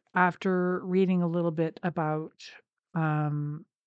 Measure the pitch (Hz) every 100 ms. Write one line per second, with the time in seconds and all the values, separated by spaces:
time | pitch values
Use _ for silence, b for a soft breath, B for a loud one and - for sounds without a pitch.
0 | _ 185 180 170 196 185 180 180 185 180
1 | 190 180 175 170 170 160 160 - 180 165
2 | 151 156 160 - - - - _ _ 165
3 | 160 151 151 147 147 151 - _